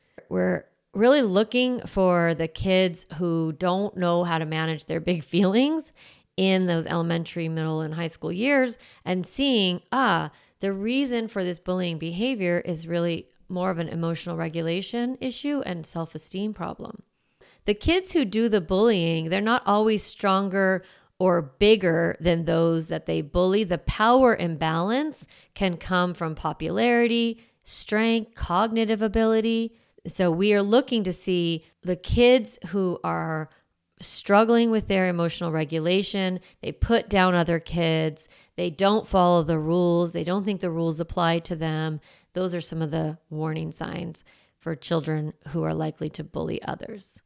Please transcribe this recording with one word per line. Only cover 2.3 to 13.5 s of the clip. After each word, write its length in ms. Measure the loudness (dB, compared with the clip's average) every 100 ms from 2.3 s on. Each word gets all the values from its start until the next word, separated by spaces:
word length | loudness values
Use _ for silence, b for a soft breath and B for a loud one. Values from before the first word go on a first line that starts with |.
the 140 | 0 -4
kids 580 | -4 0 2 2 -2 -14 -6
who 360 | -2 0 -2
don't 420 | -2 -2 0 -2 -2
know 280 | 0 2
how 140 | 0 -2
to 80 | -2
manage 400 | -2 -2 -4 -4
their 140 | -6
big 240 | -2 -2
<laughs> 100 | 0 2
feelings 580 | 4 4 2 0 -4 B B B B -2
in 320 | 2 2 2
those 180 | 0 0
elementary, 600 | -2 -2 -2 -4 -6 -4
middle, 320 | -4 -2 -4
and 120 | -4
high 140 | -6 -6
school 240 | -6 -8
years 460 | -2 2 2 2 -4 B B -4
and 200 | -4 -4
seeing, 560 | -2 2 4 2 0 _
ah, 400 | 0 2 2 -2 b b b
the 120 | -4
reason 540 | -4 -2 0 0 -2 -4
for 160 | -4
this 160 | -4 -6
bullying 380 | -4 -2 -2 -4
behavior 640 | -6 -4 -4 -2 0 0
is 280 | -2 -8 -4
really 400 | -2 -2 -2 -8 _
more 220 | _